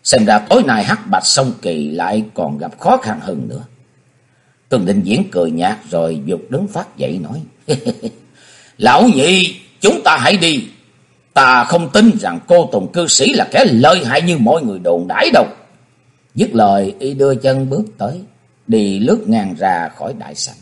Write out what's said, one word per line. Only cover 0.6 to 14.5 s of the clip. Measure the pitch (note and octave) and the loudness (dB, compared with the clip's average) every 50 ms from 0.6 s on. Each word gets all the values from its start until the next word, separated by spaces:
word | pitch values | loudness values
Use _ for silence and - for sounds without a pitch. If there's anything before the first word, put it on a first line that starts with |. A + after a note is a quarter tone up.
| G#3+ | 2
nay | C#3 A2+ A2 G2 | 2 0 -2 0
Hắc | B2 B2 A#2+ - | -2 -4 -6 -4
Bạch | G2 F#2+ F2+ - | -4 -4 -2 0
Song | - - C#3 C3+ B2 A2+ - | 0 0 0 0 -2 -4 -6
Kỳ | - F2+ E2 D#2 D2 D2+ | -6 -6 -4 -4 -6 -6
lại | D#2 E2+ E2+ F#2 G#2 A2 G#2+ G#2+ _ | -6 -4 -4 -2 -2 -4 -4 -6 _
còn | - F2 D2 D2 C#2+ | -6 -6 -6 -6 -8
gặp | D#2 E2+ - - | -10 -12 -14 -4
khó | - B2 - | 0 0 0
khăn | B3+ - G#2+ G#2 D#2 | 0 0 -6 -10 -8
hơn | D#2 F#2+ F2 C#2+ B1 A1 | -8 -10 -8 -8 -10 -10
nữa." | B2 C#3 - - _ _ _ _ _ _ _ _ _ _ _ _ _ _ _ _ _ _ _ _ | -12 -14 -16 -18 _ _ _ _ _ _ _ _ _ _ _ _ _ _ _ _ _ _ _ _
Tường | C3 A#2 F#2 | -2 -2 0
Đình | F#2 G2+ G#2 | 0 -2 -2
Diễn | F2+ F#2+ A2 F3+ - - | 0 0 -2 -2 -2 -2
cười | - F2+ E2+ E2 | -2 -2 -2 -2
nhạt | D#2 E2 F2 F#2+ A2+ G#2+ - - | -2 -2 -2 -4 -4 -6 -10 -6
rồi | F2+ E2 E2 E2 E2 D2 C#2 | -4 -4 -2 -2 -4 -6 -6
vụt | D2+ G#2 - - - | -6 -8 -8 -6 -8
đứng | B2 D#3 G3+ | -6 -6 -6
phát | G3+ - - G3 - _ | -6 -8 -10 -12 -12 _
dậy | C#2 C2+ C2+ D#2+ F#2+ | -8 -8 -6 -6 -8
nói, | D#2 D2+ A#2 D#3+ D#3 - _ _ _ | -10 -10 -10 -12 -12 -16 _ _ _
<laughs> | - D3+ - - A#3 - - - A3+ - - _ _ _ _ _ _ - - _ _ _ - | -6 -6 -4 -4 -8 -8 -8 -12 -14 -14 -16 _ _ _ _ _ _ -20 -20 _ _ _ 0
"Lão | G#2 A#2 C3 D#3 A3 B3+ | 2 4 6 6 6 4
nhị, | F3+ C3 C#3 E3+ F#3 F#3 - - - - - _ _ _ | 4 4 2 2 2 2 2 -2 -4 -14 -20 _ _ _
chúng | - G3 - - - | 2 2 2 2 2
ta | - D#3+ D3+ | 2 2 2
hãy | B2 D3+ G3+ | 2 0 0
đi. | F#3+ E3 E3 D#3 B2+ - - - _ _ _ _ _ _ _ _ _ _ _ _ | 2 0 0 0 -2 -6 -8 -18 _ _ _ _ _ _ _ _ _ _ _ _
Ta | C#3 C3+ B2+ B2+ B2 A#2+ | 4 4 6 4 4 2
không | - E3+ E3+ E3+ C#3 | 2 0 0 0 2
tin | - G3+ A3+ A#3 F3 - | 4 6 6 6 4 2
rằng | G2+ F2+ E2+ E2+ - | -4 -6 -8 -8 2
cô | - F3 F3 D#3+ - | 4 4 4 4 2
Tùng | - - F3+ - | -2 -4 -4 -4
cư | - F3 E3+ | -4 -4 0
sĩ | D3+ - - C#3+ A#3+ | 0 0 2 2 2
là | - - - - | 0 0 -2 0
kẻ | - - C4 | 2 2 4
lợi | G3+ B2 A2+ C3 D3+ F3+ F#3 - | 4 4 4 6 4 4 4 0
hại | A#2 C3 D3+ | -2 -2 0
như | E3+ F3 E3+ D3 | 0 0 0 0
mọi | A2+ A#2 | 2 2